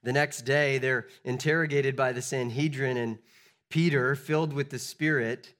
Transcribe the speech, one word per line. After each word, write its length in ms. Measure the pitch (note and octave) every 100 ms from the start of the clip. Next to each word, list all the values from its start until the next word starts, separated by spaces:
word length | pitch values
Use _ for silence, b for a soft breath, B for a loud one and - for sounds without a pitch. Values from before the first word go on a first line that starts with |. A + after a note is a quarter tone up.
The 100 | -
next 300 | C3 D3 -
day, 340 | B2 C#3+ D3 C3+
they're 300 | B2+ C3 G#2+ B
interrogated 720 | B2+ B2+ D3+ D#3 D#3+ C#3+ C3+ C3+
by 160 | C3
the 80 | B2
Sanhedrin, 800 | B2 C3+ B2 A#2 D3+ C3+ C3+ B2
and 200 | A#2 A2 b b b b _
Peter, 440 | D#3+ E3+ C#3+ B2+
filled 380 | C#3 - D#3 D#3+
with 160 | C#3 C#3
the 100 | B2+
Spirit, 760 | - - D3+ D3 A2+ B2 - _